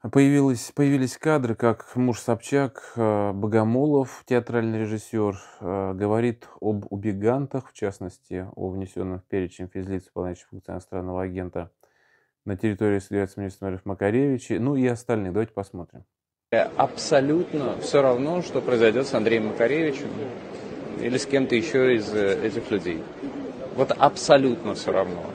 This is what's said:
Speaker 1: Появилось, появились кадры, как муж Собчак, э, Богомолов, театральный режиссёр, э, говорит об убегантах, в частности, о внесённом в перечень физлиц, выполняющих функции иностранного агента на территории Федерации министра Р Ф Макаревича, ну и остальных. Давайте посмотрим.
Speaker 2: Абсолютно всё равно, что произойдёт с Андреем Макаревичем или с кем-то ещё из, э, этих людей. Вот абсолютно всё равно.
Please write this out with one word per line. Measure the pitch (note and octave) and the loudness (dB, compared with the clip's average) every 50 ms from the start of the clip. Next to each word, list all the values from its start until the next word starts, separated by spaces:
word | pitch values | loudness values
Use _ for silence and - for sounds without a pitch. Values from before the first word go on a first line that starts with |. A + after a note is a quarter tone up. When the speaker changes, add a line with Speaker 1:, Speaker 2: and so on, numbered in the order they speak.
| - A2+ | -8 4
Speaker 1:
Появилось, | - C3+ C#3 C#3 C#3+ C#3+ C#3 C3+ B2+ A2+ - - - | 6 6 6 8 6 6 4 4 2 0 -4 -8 0
появились | - C#3+ C#3 C#3+ C3+ C3 B2 - - | 2 2 4 4 2 2 -2 -4 -2
кадры, | - D#3 D#3 D3 B2 A2+ A2 | 0 2 2 4 2 0 0
как | - - A#2 A2 - - - - | 2 2 2 2 2 -6 -8 -2
муж | B2 B2+ B2 A#2 - | 0 0 0 0 -2
Собчак, | - - A#2 - - - C#3 C#3 C#3 B2+ - - - - - | -2 -2 -2 -2 -2 0 0 0 0 0 -4 -12 -20 -12 -4
э, | A#2+ A2+ A2 G#2+ G#2 G2+ G2+ | 0 2 2 2 2 0 -2
Богомолов, | F#2+ G2 G#2 G#2+ G#2+ A2 A2 A2 A#2 B2+ C#3+ D3+ D3 C#3 C3+ A#2+ - - _ | -2 -2 -2 2 2 2 4 4 2 2 2 2 2 2 0 -2 -8 -20 _
театральный | - B2+ A#2+ A#2 - A#2 A#2+ A2+ A2+ A2 A2 | 0 0 0 0 0 -2 0 0 0 -2 -2
режиссёр, | A2 G#2 A2 G#2+ - - - A2 G#2+ G2+ G2 F#2 - - - - | -2 -2 -4 -6 -8 -4 -2 0 0 0 -2 -4 -12 -20 -20 -10
э, | G#2+ F2 F#2+ G2 G2 F#2+ F#2+ | -8 -6 -4 -4 -4 -4 -4
говорит | F#2+ G2+ G#2 G#2+ A2+ A#2 B2 A2+ A#2 - - - - | -2 0 0 2 2 2 0 -2 _ -14 -20 -16 -6
об | - G#2+ G#2+ G2+ G2+ - | -4 -4 -4 -4 -6 -8
убегантах, | - G2+ G2+ A2 G2 G2 G2+ A2 B2 C#3 C#3+ C3+ - C3+ - - | -10 -4 -4 -4 -4 0 0 2 2 2 -2 -4 -6 -8 -8 -10
в | _ | _
частности, | - G#2+ G2+ G2 - G2 F#2 - _ _ _ F#2 F2+ F#2 G2 - | -6 -6 -6 -6 -8 -12 -12 -12 _ _ _ -10 -8 -8 -10 -10
о | - F#2+ F#2+ | -8 -8 -6
внесённом | F#2 G2 F#2+ F#2+ - G2 F#2+ F#2 F#2 F#2 | -6 -8 -10 -8 -8 -8 -6 -6 -6 -8
в | - | -8
перечень | _ - G2 F#2 F2 - - F#2 F#2 | _ -4 -4 -4 -4 -8 -12 -14 -10
физлиц, | _ F#2+ F#2 F#2+ F#2+ F#2 - | _ -10 -6 -6 -6 -8 -8
выполняющих | _ _ F2+ F2+ F2+ F2 - - _ | _ _ -6 -6 -6 -8 -10 -14 _
функции | - G2+ _ - | -18 -16 _ -12
иностранного | F2+ F2+ - _ F#2+ F#2 F2+ F#2 F#2 F#2 | -12 -12 -12 _ -10 -8 -8 -6 -4 -4
агента | F#2+ F#2 F2+ F#2 F#2 F2+ - F2 E2+ E2+ _ _ _ _ _ _ _ _ _ _ _ _ _ _ _ | -4 -4 -6 -6 -8 -6 -8 -8 -10 -10 _ _ _ _ _ _ _ _ _ _ _ _ _ _ _
на | G#2 G2+ | -8 -6
территории | F#2+ - A2 G#2 F#2+ A2 G#2 G2+ G2 | -2 -2 -2 0 2 2 2 2 0
Федерации | G2 - G2+ G2+ G2 F#2+ - - | -2 -2 -2 -2 -2 -2 -4 -8
министра | G2+ F#2+ - _ G2 G2 | -10 -10 -8 _ -8 -8
Р | F#2 | -8
Ф | F#2+ _ | -6 _
Макаревича, | G2+ F#2+ - G2+ G2+ G#2+ B2+ C#3 C#3+ C3+ A#2+ - - A2+ F2+ | -8 -4 -2 0 2 2 2 2 2 0 -2 -2 -2 -2 0
ну | A#2 C#3 D3 | 0 0 0
и | C3+ B2+ | 2 2
остальных. | B2 A#2+ A2+ - - A#2+ G#2+ G2 F#2 F2 | 0 0 -2 -2 -2 -2 0 0 -2 -2
Давайте | G#2 A2+ - | -2 -2 -2
посмотрим. | _ G2 G2 - - F2+ E2+ _ _ - - _ _ _ _ _ _ _ _ _ - E3 - - - - | _ -8 -8 -8 -12 -14 -14 _ _ -20 -20 _ _ _ _ _ _ _ _ _ 2 2 2 2 2 0
Speaker 2:
Абсолютно | C3 C3 - - - - D#3+ C#3 C3+ C#3+ D3+ F3 F3+ - - D3+ C3+ A#2 G2 - | 0 0 0 -8 -2 2 2 4 4 4 2 0 0 -2 -4 -4 -2 -2 -4 -4
всё | - - - C#3+ | -6 2 2 4
равно, | C3+ C3 B2 A#2+ C3+ D3+ F3 F3+ | 6 6 4 2 0 -2 -2 -2
что | E3 - - C3 | -4 -2 -4 -4
произойдёт | - B2+ B2+ A2+ A#2 A2 G#2+ B2+ C#3 | 0 0 4 6 6 6 4 2 -2
с | - - | 0 0
Андреем | A#2+ G#2+ A2+ A#2 A2+ A2 G#2+ | 0 2 2 2 2 0 -2
Макаревичем | - - A#2 A#2+ C#3 D#3 E3 D3+ C3+ C#3 - A2 G2+ G#2+ G#2+ G2 F#2 - - - - - - - - - - - - G#2 | 0 0 2 2 2 2 0 0 -2 -4 -6 -8 -6 -6 -8 -8 -8 -10 -12 -14 -14 -12 -12 -12 -12 -12 -10 -10 -8 -6
или | A2 A#2 B2+ B2+ | -4 -2 -2 -2
с | - | -2
кем-то | - - - C3 A#2 B2 | 0 2 2 2 4 2
ещё | A#2 A2 - - C3 B2+ B2+ | 0 0 2 2 4 4 6
из, | B2 A2 G#2 G2+ G#2 | 4 2 2 0 0
э, | G#2+ G2+ G2 G2 F2+ G2+ | 0 2 2 2 2 0
этих | A2 G2+ A2+ A2 - | -2 -2 -4 -4 -2
людей. | A2 G2 E2+ F2+ E2 D#2 D2+ - - - - F#2+ - - - - - - - - - | -2 -2 -2 -2 -6 -6 -8 -12 -12 -10 -10 -10 -8 -8 -10 -10 -10 -10 -12 -8 -2
Вот | B2 C3 - - - | -2 0 0 4 4
абсолютно | B2 C#3+ C#3 - - - D3+ C#3 C3+ C3 A#2+ - - G#2+ F#2+ | 4 4 4 0 4 6 6 6 6 4 0 0 -4 -6 -6
всё | - - G#2+ | -4 -2 0
равно. | F#2+ F#2+ F#2+ F2+ F2+ F2 E2+ - F#2+ | 2 2 0 0 -4 -8 -10 -12 -12